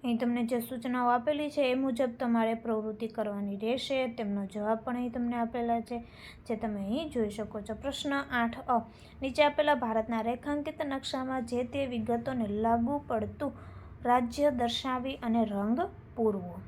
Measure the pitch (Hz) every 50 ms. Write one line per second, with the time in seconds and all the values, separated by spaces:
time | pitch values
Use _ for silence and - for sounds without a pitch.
0 | - 247 233 233 254 240 240 247 233 233 262 240 226 - 262 233 233 262 247 247
1 | 247 240 240 247 233 302 302 285 302 294 294 294 285 254 254 262 269 269 247 226
2 | 269 247 233 - 269 240 233 233 226 226 226 226 226 233 226 220 214 220 214 214
3 | 226 220 220 - 214 208 202 202 202 202 202 196 214 220 247 262 - - 277 262
4 | 254 247 233 - 226 202 202 202 202 190 - 214 208 214 226 226 226 262 240 247
5 | 247 247 233 254 240 240 240 240 233 233 233 247 233 233 233 233 226 - 240 233
6 | 233 - - - - - - - - - 240 214 233 220 208 202 196 196 220 294
7 | 330 302 - 247 220 208 202 220 214 208 - 214 202 - 220 214 - 277 277 -
8 | - 294 277 277 277 277 269 240 233 233 240 269 - - 254 226 233 - - -
9 | - - - - - 269 247 - 302 294 294 302 302 294 294 254 247 226 220 226
10 | 220 233 233 226 220 233 247 233 - 294 294 294 285 311 302 - 311 285 269 269
11 | 269 - - 262 254 262 262 262 233 233 247 240 254 240 - 285 277 254 247 233
12 | 214 214 233 233 233 277 262 247 226 202 202 208 220 226 233 233 233 254 285 294
13 | 285 - 247 220 220 208 - - 294 269 233 - - - - - - - - -
14 | - 240 240 254 240 233 - - 285 294 269 240 240 233 240 - - 269 254 254
15 | 240 269 269 - - 233 226 233 226 208 202 196 202 214 233 285 359 403 - -
16 | - - - - 226 220 202 196 180 175 170 185 -